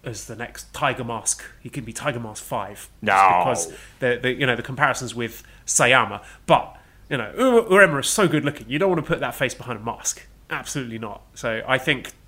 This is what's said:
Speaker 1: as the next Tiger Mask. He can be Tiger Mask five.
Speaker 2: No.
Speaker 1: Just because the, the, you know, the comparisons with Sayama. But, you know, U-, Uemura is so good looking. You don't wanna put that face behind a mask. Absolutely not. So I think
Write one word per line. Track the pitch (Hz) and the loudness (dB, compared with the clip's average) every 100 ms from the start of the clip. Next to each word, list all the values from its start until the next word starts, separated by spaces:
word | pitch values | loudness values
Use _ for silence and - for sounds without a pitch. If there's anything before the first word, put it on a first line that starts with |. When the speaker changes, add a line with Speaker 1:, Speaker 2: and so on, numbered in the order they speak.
| 135 | -10
Speaker 1:
as | 107 - | -12 -12
the | 110 | -12
next | 117 - - | -12 -14 -16
Tiger | - 147 123 | -4 -4 -2
Mask. | 117 113 - - - - | -6 -6 -4 -6 -8 -18
He | - | -14
can | 143 113 | -12 -10
be | |
Tiger | 110 147 127 | -6 -6 -6
Mask | 113 104 | -10 -14
five. | - 120 98 104 - - | -8 -8 -8 -12 -20 -4
Speaker 2:
No. | 107 | 2
Speaker 1:
Just | 95 95 90 131 120 - | 6 8 6 4 0 -4
because | - - - | -10 -20 -4
the, | 127 120 | -2 0
the, | 127 | -2
you | 123 135 | 0 0
know, | 117 | 0
the | |
comparisons | 120 131 147 123 123 117 | -4 0 0 0 -6 -6
with | 117 - - - - | -8 -8 -20 -18 -4
Sayama. | - 127 131 107 104 - - - | 2 6 6 4 -4 -14 -16 2
But, | 151 - - - - - | 2 2 -16 -20 -20 -8
you | 135 | -6
know, | 107 - | -6 0
U-, | 262 233 185 190 | 4 4 6 6
Uemura | 190 143 | 8 6
is | 123 | -2
so | - 185 | 2 2
good | 151 139 | 2 -2
looking. | 139 110 | -6 -8
You | 143 | -2
don't | 196 | 0
wanna | 170 | 0
put | 151 165 | -2 -4
that | 135 - | -4 -4
face | 131 - | -4 -4
behind | - 110 | -10 -8
a | |
mask. | 113 104 - - - - _ | -8 -6 -8 -8 -16 -20 _
Absolutely | 151 - 147 123 113 | -8 -6 -8 -8 -8
not. | 110 101 - | -10 -12 -18
So | - 120 110 113 | -8 -4 -4 0
I | 131 | 0
think | 160 135 - - | 0 -4 -6 -18